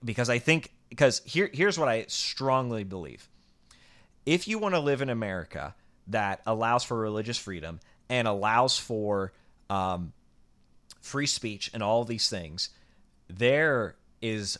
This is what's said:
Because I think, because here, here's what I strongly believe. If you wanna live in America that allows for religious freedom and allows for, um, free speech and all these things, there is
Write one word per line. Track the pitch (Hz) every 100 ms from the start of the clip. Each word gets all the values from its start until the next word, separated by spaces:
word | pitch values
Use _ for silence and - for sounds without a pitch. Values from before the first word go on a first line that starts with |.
Because | 117 113 123
I | 120
think, | - 160 - - _
because | - 139 -
here, | - 165 202
here's | 135 196 170
what | 143
I | 113 -
strongly | - - - 135 131 123 110
believe. | 98 92 76 - - - _ _ _ - - - - _ -
If | 170 202
you | 220
wanna | 208 180
live | 143 135
in | 135
America | 117 104 92 80 78 71 - _ _ -
that | 110 101 95 -
allows | 110 113 120
for | - 117
religious | 110 107 110 117
freedom | - 87 78 82 - _ -
and | 127 113
allows | 101 107 117 127 -
for, | - 113 104 101 95 - _ _ -
um, | 98 92 90 82 - _ _ _ _ _ - - -
free | - 139 143
speech | - 113 101 -
and | 117
all | 104 117
these | 117 113 -
things, | 101 80 85 - - - _ _ _ -
there | 90 120 143 156 127 101 - _ _
is | 113 110 101